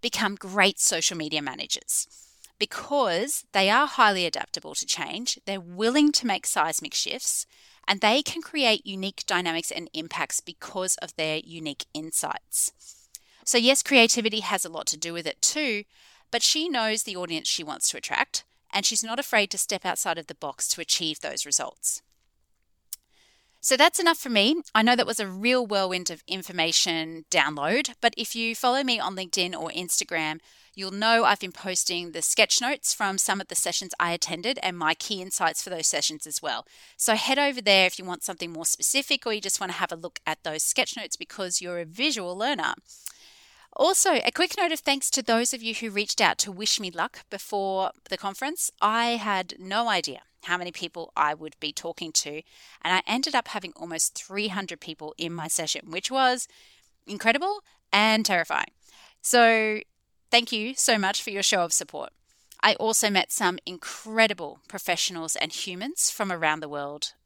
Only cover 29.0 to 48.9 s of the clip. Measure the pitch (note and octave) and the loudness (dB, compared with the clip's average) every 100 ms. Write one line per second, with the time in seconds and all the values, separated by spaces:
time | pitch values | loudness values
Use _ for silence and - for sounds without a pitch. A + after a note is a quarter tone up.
29 | - F#3+ F#3 G3 F3+ E3+ E3 - F3+ - | -2 -6 -6 -2 -2 -4 -8 -8 -4 -2
30 | - E3 D#3 D#3 _ _ _ - F#3+ G3 | -2 -2 -4 -6 _ _ _ -12 -10 -2
31 | A3 A3+ A3+ G3+ F#3+ - G3 F#3 - F3+ | 4 6 6 4 0 -10 -6 -2 -2 -2
32 | F3 E3 - - - - B3 C#4+ - - | -6 -4 -2 4 4 4 0 -4 -2 -2
33 | G3+ F#3+ - G3 F#3+ - - E3+ F#3+ - | -2 0 0 0 -2 -2 -2 -2 -6 -2
34 | F3 E3+ - F3+ F#3+ C4+ F#3 F3 D#3 D#3+ | 0 0 -4 -4 -4 -2 -4 -2 0 0
35 | - G3+ F#3 - F3 D#3+ - F3 D#3+ D#3+ | -2 -6 -4 -2 0 -2 -6 -2 0 0
36 | - D#3 - D3 D3+ A#2 - - - _ | 0 -4 -8 -6 -4 -6 -8 -20 -20 _
37 | - G#3+ - C4+ C#4+ B3+ G#3 G3 F#3 - | 0 2 2 2 2 0 6 6 6 2
38 | F#3 F3 - F3 F3 E3 E3 - - C4+ | -8 -8 -8 -8 -8 -4 -2 0 2 0
39 | C#4 C#4 - G#3+ G3 - F#3 - F3 E3 | 0 -2 0 -4 -2 -2 -2 -2 -4 -4
40 | E3 - - D#3 - D#3 - - A3 - | -10 -8 -6 -4 -6 -4 -2 0 -2 -4
41 | G3+ - E3+ - F#3 F3 F3 F3 E3 F3 | -8 -10 -12 -8 -4 -4 -4 -8 -8 -2
42 | C#4+ A#3 F3+ F3+ A#3 C#4+ D3+ - _ - | -2 -2 -6 -4 -2 0 -2 -2 _ -16
43 | - - - - - _ _ - D#4+ F#4+ | -16 -16 -20 -20 -20 _ _ 2 4 6
44 | G4+ C#4+ - - F4+ - F4 D#4 - C#4 | 4 4 0 0 -2 2 0 0 0 0
45 | - - A#3+ A3+ A#3+ B3 A3+ A3 A3+ G3+ | 0 -2 2 2 2 -2 -6 -6 -4 -2
46 | G#3 - G3 - - F#3 G#3+ - F#3+ E3 | -2 4 4 4 -4 -2 -2 -2 -2 -4
47 | E3 - - G3 - G#3 G3 F#3+ F#3+ - | -4 -6 -14 -12 -6 -4 -2 0 -2 -4
48 | - F#3 G3 F#3+ C4+ F4 - _ G#3 | -10 -6 -6 -4 -6 -2 -4 _ 0